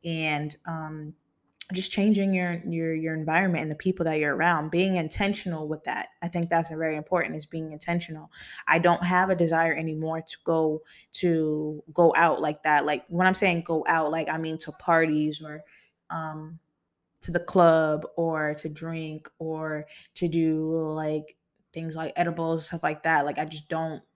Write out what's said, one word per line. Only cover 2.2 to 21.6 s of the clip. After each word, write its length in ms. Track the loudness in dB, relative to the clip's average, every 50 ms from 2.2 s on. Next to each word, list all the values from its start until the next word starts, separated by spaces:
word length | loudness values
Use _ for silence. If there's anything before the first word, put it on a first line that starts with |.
| 2 0 0
your, 280 | 0 0 -2 -4 -6 -6 -6
your, 260 | -4 -4 -2 -2 -2
your 200 | -2 -4 -4 -4
environment 480 | -4 -2 0 2 2 2 2 0 0 -2
and 100 | -4 -6
the 40 |
people 280 | -2 -2 -2 0 0 0
that 140 | 0 0 2
you're 180 | 2 0 0
around, 340 | 2 2 2 2 2 0 0
being 260 | 0 0 2 2 0
intentional 720 | -2 -2 -4 -2 -2 -2 -2 -2 -2 -4 -6 -6 -6 -4
with 160 | -6 -6 -6 -6
that. 240 | -8 -6 -6 -8 -10 _ _
I 80 | -8 -4
think 220 | -2 -2 0 2
that's 200 | 2 0 0 0
a 60 | -4
very 180 | -4 -2 -2 -2
important, 420 | -4 -4 -2 0 0 0 -2 -6
is 100 | -10 -10
being 260 | _ -10 -8 -8 -8 -10
intentional. 580 | -12 -6 -2 -2 -2 -2 -6 -12 -14 -14 -18 _ -20 -20 -18 -18 -8 0 2
I 100 | 2 4
don't 240 | 6 4 4 4 2
have 280 | 2 4 4 4 4
a 40 | 4
desire 400 | 2 2 2 4 2 2 2 0
anymore 460 | -2 -4 -4 -4 -4 -4 -4 -4 -6
to 160 | -6 -10 -16 -10 _
go, 380 | 0 2 2 2 2 0 -2 -6 _ -20 -20 -20 _ -10
to 720 | -2 0 2 2 2 2 2 0 -2 -2 -4 -6 -8 -12 -6 2
go 180 | 6 6 8 8
out 260 | 8 6 6 4 2 0
like 200 | -2 -4 -2 2
that. 200 | 4 4 4 4
Like, 200 | 2 -2 -2 -4 _
when 180 | 0 4 4
I'm 80 | 4 4
saying 280 | 4 2 2 2 0 0
go 200 | 0 -2 0 2 2
out, 240 | 2 2 2 0 0
like, 160 | -2 -2 -2
I 80 | -4
mean 220 | -4 -4 -4 -6 -6
to 140 | -8 -12 -14
parties 680 | -8 2 4 4 6 6 4 2 2 2 0 -2 -6
or, 220 | -10 -12 -16 -16 -18 _ _ _ _ _ _ _ _ _
um, 480 | -8 -8 -8 -8 -10 -10 -12 -14 -16 -18 _ _ _ _ _ _ _ _ _ _ _ _ -12
to 80 | -4
the 100 | -2 -2
club 680 | -2 2 4 8 8 8 8 8 6 4 2 0 -2 -8 -4
or 360 | -2 -2 -2 0 0 -2 -2 -4
to 160 | -4 -8 -10
drink 640 | -10 -8 -10 -8 -8 -8 -8 -8 -10 -12 _ -18 _ _
or 480 | -8 -8 -6 -6 -4 -4 -6 -6 -8 -12 -18 -20 -20 _ _
to 120 | -4 -4 0
do, 480 | 0 2 2 2 2 0 0 -2 -2 -2 -2 -2 -4
like, 420 | -4 -2 -2 -2 -4 -6 -8 -20 _ _ _ _ _